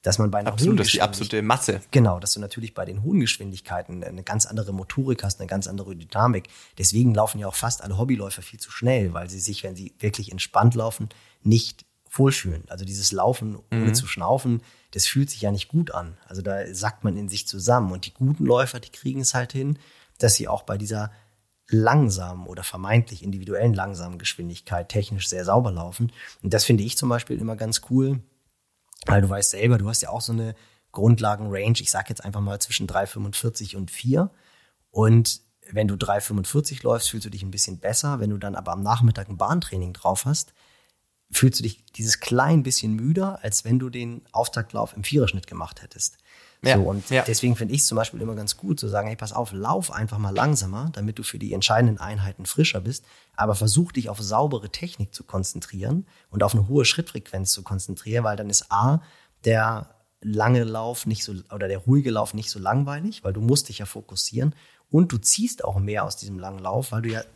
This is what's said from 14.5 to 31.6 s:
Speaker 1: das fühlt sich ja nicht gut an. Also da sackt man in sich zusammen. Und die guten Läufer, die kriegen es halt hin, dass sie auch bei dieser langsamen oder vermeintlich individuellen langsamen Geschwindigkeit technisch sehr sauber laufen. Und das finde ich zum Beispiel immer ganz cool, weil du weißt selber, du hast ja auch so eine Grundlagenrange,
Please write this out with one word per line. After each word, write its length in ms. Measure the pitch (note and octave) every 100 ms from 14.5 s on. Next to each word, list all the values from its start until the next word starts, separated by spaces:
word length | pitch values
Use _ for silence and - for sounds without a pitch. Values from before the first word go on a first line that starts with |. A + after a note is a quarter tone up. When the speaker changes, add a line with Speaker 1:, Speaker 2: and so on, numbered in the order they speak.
| A#2 - _ _
Speaker 1:
das 140 | G2+ -
fühlt 220 | C3+ C#3
sich 120 | G#2+
ja 100 | G#2
nicht 160 | G2+ -
gut 240 | D#3 E3
an. 260 | - E2+ F2+ _
Also 120 | F#2
da 320 | G2 G2 -
sackt 300 | F#2+ G#2+ -
man 140 | G#2+ F#2+
in 120 | G2+
sich 200 | G#2 -
zusammen. 420 | G2 F#2+ B2 G2
Und 160 | F2+ -
die 80 |
guten 300 | _ C3 D3
Läufer, 340 | C3+ A#2+ C3 B2
die 120 | -
kriegen 320 | - C3 C3+
es 120 | C3
halt 160 | B2+ B2
hin, 240 | C3+ C#3 D3 _ _ _ _
dass 180 | A2+ -
sie 100 | G#2+
auch 160 | G#2
bei 160 | - G#2
dieser 320 | G#2 G#2+ G#2+ - _ _ _ _ _
langsamen 800 | A2 A2 C#3+ B2 F#2 F2+ F2+ F2+
oder 160 | F2+
vermeintlich 640 | F#2+ F#2 F#2+ A#2 A2+ F2+
individuellen 500 | G2 F#2+ F#2 F#2+ A#2
langsamen 440 | G2 F#2+ F2+ F2 F2
Geschwindigkeit 720 | F2 - E2+ E2 - F2 F2
technisch 400 | G#2+ G2 G2+ F2+
sehr 160 | F#2
sauber 280 | F2+ G#2 A#2+
laufen. 400 | E2+ E2+ F#2 A#2+ - - -
Und 100 | G2
das 100 | G#2+
finde 200 | - A2+
ich 120 | A2 -
zum 120 | C3+
Beispiel 320 | A#2+ - A#2+
immer 160 | A2 A2
ganz 240 | A2 A2+ -
cool, 300 | B2+ C3+ C3+ - _ _ _ _ _ _ - -
weil 120 | G2+
du 80 | G2
weißt 220 | G2 G2
selber, 280 | G2 A2+ A#2
du 100 | G2+
hast 140 | A2+
ja 60 | -
auch 120 | G#2+
so 120 | A#2
eine 240 | A2+ A2+ A2 _ _ _
Grundlagenrange, 880 | - A2 A2 G#2+ G#2 G#2+ G2